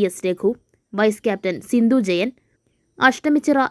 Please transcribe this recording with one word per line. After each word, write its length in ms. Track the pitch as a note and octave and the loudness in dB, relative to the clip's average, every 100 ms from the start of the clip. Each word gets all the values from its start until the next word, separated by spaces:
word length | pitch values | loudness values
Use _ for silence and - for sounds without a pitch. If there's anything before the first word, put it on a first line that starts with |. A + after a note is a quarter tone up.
| F#3+ | -2
എസ് 140 | - F#3 | -2 -4
രഘു, 240 | F3+ G3 A#3+ _ _ _ | -2 -2 -4 _ _ _
വൈസ് 300 | G3+ G#3+ G#3+ A3+ | 0 0 0 -4
ക്യാപ്റ്റൻ 300 | G3 F#3+ F3 | -4 -4 -6
സിന്ധു 360 | - A#3+ A3+ C4 | -2 0 2 2
ജയൻ, 300 | F#3 F3 A#3 - _ _ _ _ _ - | 0 -2 -2 -8 _ _ _ _ _ 0
അഷ്ടമിച്ചിറ 600 | B3+ A#3 D#4 D4 - C#4 C4 | 0 0 0 0 2 0 0